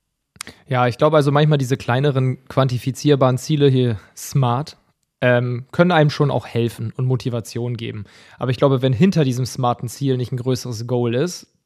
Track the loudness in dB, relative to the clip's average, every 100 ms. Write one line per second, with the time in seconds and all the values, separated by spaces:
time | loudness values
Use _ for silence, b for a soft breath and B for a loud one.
0 | _ _ _ -20 -20 B B 0 0 2
1 | 2 4 4 4 4 2 0 -2 -2 0
2 | 0 0 -2 -4 -4 0 0 0 -6 -2
3 | 2 4 2 0 -2 2 4 4 2 -2
4 | -10 -18 -4 0 0 -2 -6 -14 _ _
5 | _ -2 2 2 0 -6 -4 0 4 4
6 | 4 2 0 -2 -4 -2 -2 -4 -10 -4
7 | -2 -2 -4 -6 -8 -8 -8 -8 -10 -12
8 | -14 B B B -4 2 2 4 0 2
9 | 2 2 0 0 -4 -2 -2 -2 -6 -6
10 | -4 -2 -4 -6 -4 -4 -4 -8 -4 -2
11 | 0 -2 -4 -8 -20 _